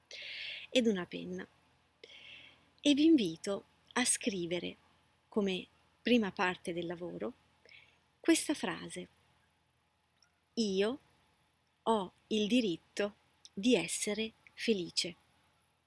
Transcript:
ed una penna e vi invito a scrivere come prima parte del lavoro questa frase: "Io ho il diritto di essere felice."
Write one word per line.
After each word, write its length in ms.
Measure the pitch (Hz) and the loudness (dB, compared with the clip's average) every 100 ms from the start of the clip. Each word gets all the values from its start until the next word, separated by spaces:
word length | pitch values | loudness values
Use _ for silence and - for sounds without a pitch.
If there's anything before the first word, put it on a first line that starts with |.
| - - - - - - - | -18 -14 -12 -10 -10 -12 -2
ed 180 | 262 226 | 2 2
una 180 | 190 175 | 0 -4
penna 400 | 175 175 185 - _ _ _ _ _ - - - - - - _ _ | -8 -8 -10 -12 _ _ _ _ _ -20 -20 -20 -20 -20 -20 _ _
e 140 | 294 | 2
vi 100 | 277 | 6
invito 640 | 320 311 185 165 - 196 - _ - | 6 6 4 -4 -6 -6 -8 _ -8
a 140 | 247 247 | -2 0
scrivere 720 | - 247 196 170 175 180 - _ _ _ _ - | 0 0 -2 -2 -4 -6 -12 _ _ _ _ -6
come 400 | 220 196 185 - _ _ _ | -2 0 -2 -6 _ _ _
prima 300 | - 247 196 | 2 4 2
parte 400 | - 185 185 - | 0 -2 -2 -6
del 140 | 170 170 | -6 -6
lavoro 480 | 170 175 175 214 - _ _ _ - - _ _ _ | -6 -8 -8 -8 -10 _ _ _ -20 -20 _ _ _
questa 320 | - 330 - | 4 4 2
frase: 560 | 202 208 165 175 180 180 _ _ _ _ _ _ _ _ _ _ _ _ _ _ - | -2 -4 -6 -8 -12 -14 _ _ _ _ _ _ _ _ _ _ _ _ _ _ -2
"Io 440 | 214 190 208 277 _ _ _ _ _ _ _ _ | 0 2 0 -2 _ _ _ _ _ _ _ _
ho 320 | - 226 175 - - | 2 2 0 -10 -4
il 200 | 220 208 | 0 2
diritto 680 | 247 220 165 _ - 202 - _ _ - | 4 2 -2 _ -4 -4 -6 _ _ -18
di 240 | - 233 214 | -2 4 4
essere 580 | 165 - - 208 220 - - | 2 -4 -4 -4 -6 -10 -20
felice." 640 | - - 208 165 - 175 175 _ _ _ _ _ _ | -4 0 0 0 -4 -6 -8 _ _ _ _ _ _